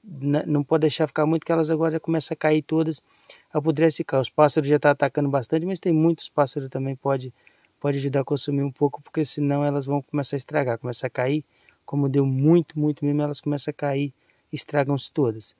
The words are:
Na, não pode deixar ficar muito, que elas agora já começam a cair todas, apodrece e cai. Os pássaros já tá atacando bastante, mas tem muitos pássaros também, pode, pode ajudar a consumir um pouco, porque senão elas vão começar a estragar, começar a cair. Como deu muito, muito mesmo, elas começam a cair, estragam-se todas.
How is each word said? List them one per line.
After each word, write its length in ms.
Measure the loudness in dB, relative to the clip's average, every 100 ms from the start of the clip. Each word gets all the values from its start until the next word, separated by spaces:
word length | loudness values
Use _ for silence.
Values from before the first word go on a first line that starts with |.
Na, 420 | -16 -6 -2 -2 0
não 200 | -2 2
pode 160 | 2
deixar 260 | 2 0 -2
ficar 180 | 0 0
muito, 200 | 0 0
que 60 |
elas 180 | -2 0
agora 240 | 0 -2
já 60 | -2
começam 360 | -2 -4 -4 -2
a 20 |
cair 240 | 2 0
todas, 400 | 2 0 0 -4 _ _ _ -20 _
apodrece 480 | -2 0 4 2 2
e 40 | -2
cai. 140 | 0
Os 100 | 0
pássaros 380 | 4 4 4 2
já 100 | 4
tá 140 | 4
atacando 380 | 4 0 0 0
bastante, 360 | 0 0 -2 -2
mas 140 | -4
tem 140 | 0
muitos 340 | 4 4 0 -4
pássaros 400 | 0 0 -2 -6
também, 260 | -6 -6
pode, 400 | -4 -2 -2 -4 _ _ _ _ _
pode 200 | -4 -2
ajudar 200 | 0 -2
a 60 | 0
consumir 380 | -4 -2 -2
um 80 | -2
pouco, 300 | 0 -2 -2
porque 220 | -8 -4
senão 400 | -4 -2 0 0
elas 220 | 0 -2 -2
vão 160 | -4
começar 340 | -2 -6 -4 -6
a 20 |
estragar, 400 | -4 -2 -2 -2
começar 300 | -6 -6 -6
a 20 |
cair. 360 | -4 -2 -2 -6 _ _ _ -6
Como 240 | -2 0
deu 160 | 2 0
muito, 520 | 2 4 4 2 -2
muito 280 | -2 0 -2
mesmo, 160 | 0
elas 180 | -2 -4
começam 320 | -4 -4 -4
a 20 |
cair, 400 | -4 -4 -2 -4 _ _ _ _
estragam-se 580 | -12 -4 -2 0 -2 -2
todas. 420 | 0 0 0 -12